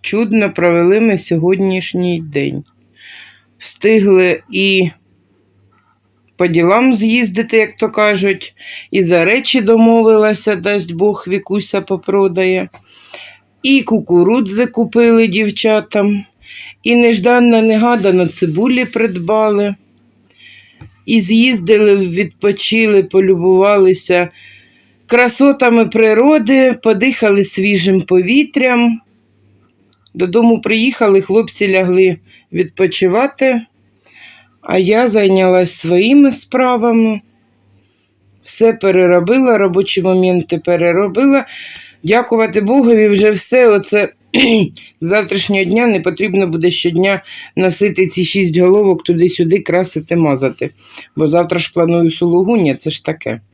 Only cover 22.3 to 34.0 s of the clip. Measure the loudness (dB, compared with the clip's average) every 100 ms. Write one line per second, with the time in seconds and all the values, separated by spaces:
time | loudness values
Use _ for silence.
22.3 | _ -4 -4 -4 0 2 2 2 0 2
23.3 | 0 2 2 2 4 2 0 0 -2 -2
24.3 | _ -20 -20 _ _ _ _ _ 0 0
25.3 | 2 2 2 2 2 2 2 2 4 4
26.3 | 2 2 2 2 0 -2 0 -2 0 0
27.3 | 0 0 -2 -2 0 0 0 2 0 2
28.3 | 0 0 -2 0 2 0 -2 _ _ _
29.3 | _ _ _ _ _ _ _ _ -6 -2
30.3 | 2 2 0 -2 -2 -2 0 2 2 2
31.3 | -2 -2 -4 -2 0 0 2 0 -2 _
32.3 | _ _ -6 -6 -2 -4 0 -2 0 -2
33.3 | -2 -2 -2 -6 _ _ _